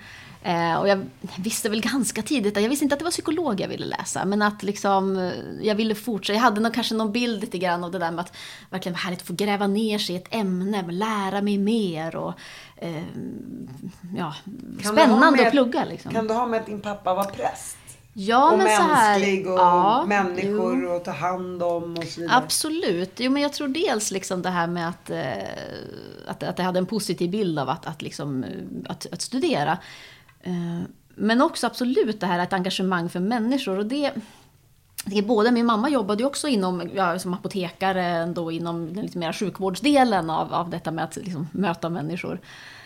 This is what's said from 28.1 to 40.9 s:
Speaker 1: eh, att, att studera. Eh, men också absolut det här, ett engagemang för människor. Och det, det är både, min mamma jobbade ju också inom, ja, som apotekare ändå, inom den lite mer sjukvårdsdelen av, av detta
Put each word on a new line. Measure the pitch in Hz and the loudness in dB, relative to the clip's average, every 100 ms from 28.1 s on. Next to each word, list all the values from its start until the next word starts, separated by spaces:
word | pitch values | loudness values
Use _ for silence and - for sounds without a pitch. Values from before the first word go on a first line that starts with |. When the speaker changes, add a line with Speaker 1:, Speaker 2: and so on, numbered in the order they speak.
| - 143 131 | -6 -4 -4
Speaker 1:
eh, | 104 - - - - | -4 -8 -10 -10 -10
att, | - - | -10 -10
att | 175 | -8
studera. | - 262 339 170 147 180 - - - - _ _ | -6 -2 0 0 0 -2 -4 -20 -20 -20 _ _
Eh, | 180 175 170 170 185 - _ - | -6 -4 -4 -6 -8 -12 _ -4
men | 208 233 | 2 4
också | 320 - 233 | 4 2 -4
absolut | - 247 339 247 208 | -2 0 2 2 0
det | 185 | -2
här, | 175 | 0
ett | 180 | 0
engagemang | 190 185 190 190 180 170 | 0 -2 -2 0 0 -2
för | 175 | -2
människor. | 190 240 226 269 202 190 | -2 0 0 0 0 -2
Och | 214 | -2
det, | 285 277 220 - - - _ _ _ _ - 202 | 0 -2 -4 -12 -20 -20 _ _ _ _ -10 -2
det | 202 | 0
är | |
både, | 202 220 226 | 4 4 6
min | 240 233 | 4 4
mamma | 214 277 | 4 2
jobbade | 277 196 214 | 2 2 0
ju | 269 | 0
också | - 302 | 0 0
inom, | 220 185 180 170 190 | 2 2 -2 -4 0
ja, | 180 180 | 0 0
som | 180 | -2
apotekare | 180 180 196 170 - 190 185 175 | -4 -4 -4 -6 -2 0 2 0
ändå, | 170 170 170 165 | 0 -2 -2 -4
inom | 165 170 170 160 | -4 -4 -4 -6
den | 185 175 | -6 -6
lite | 180 | -4
mer | 165 | -4
sjukvårdsdelen | 165 185 - 190 175 285 285 247 190 165 | -2 -4 -2 -4 0 4 6 6 4 0
av, | 160 165 | -2 -2
av | 156 170 | -2 -2
detta | 165 160 | -4 -4